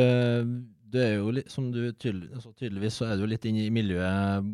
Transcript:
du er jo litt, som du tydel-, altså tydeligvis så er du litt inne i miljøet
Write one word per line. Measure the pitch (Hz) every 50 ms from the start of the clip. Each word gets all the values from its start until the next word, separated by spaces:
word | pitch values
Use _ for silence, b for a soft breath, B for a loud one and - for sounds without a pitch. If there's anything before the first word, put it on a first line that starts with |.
| 127 123 123 123 123 120 120 120 120 120 123 123 123 113 98 _ 117
du | 107 117 127
er | 127 113 107
jo | 101 101 110 123
litt, | 135 135 -
som | - - 131 123 123
du | 120 120 120
tydel-, | 110 - - 123 98 92 87 - -
altså | 123 110 117 107
tydeligvis | - 131 113 101 98 104 110 - -
så | 120 113
er | 107
du | 95 101
litt | 107 110 107 -
inne | 113 110 110 107
i | 107 113
miljøet | 117 107 98 90 87 92 92 95 98 98 98 98 98 98 104